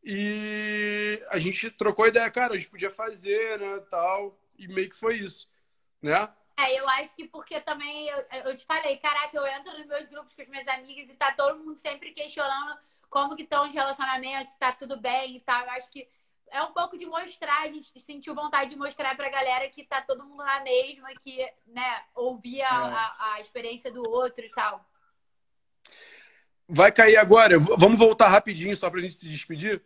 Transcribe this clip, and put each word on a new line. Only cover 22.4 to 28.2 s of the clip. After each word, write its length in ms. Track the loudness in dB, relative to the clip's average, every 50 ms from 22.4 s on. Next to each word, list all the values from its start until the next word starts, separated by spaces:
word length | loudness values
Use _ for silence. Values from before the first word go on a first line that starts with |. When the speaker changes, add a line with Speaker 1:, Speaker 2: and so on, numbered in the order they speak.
| -12 -12 -8 -2 0 0
Speaker 2:
a, 200 | 0 0 0 -2
Speaker 1:
É. 40 | -4
Speaker 2:
a, 400 | -4 -6 -6 -6 -6 -6 -6 -6
a 40 | -8
experiência 520 | -10 -14 _ -12 -10 -10 -12 -10 -12 -14
do 100 | -12 -8 -8 -4
outro 340 | -2 -2 -2 -2 -4 -8 -16
e 60 | -10
tal. 340 | -6 -4 -4 -4 -4 -6 _ _ _ _ _ _ _ _ _ _ _ _ _ _ _ _ _ _ _ _ _ -20 -20 -20 -20 -20 -20 -20 -20 -20 _ _ _ _ _ _ _ _
Speaker 1:
Vai 240 | 4 6 6 8
cair 260 | 10 8 8 10 10 8
agora. 420 | 10 10 10 10 10 10 8 6
V-, 160 | 6 4 8 8
vamos 220 | 10 8 10 10
voltar 300 | 8 8 10 10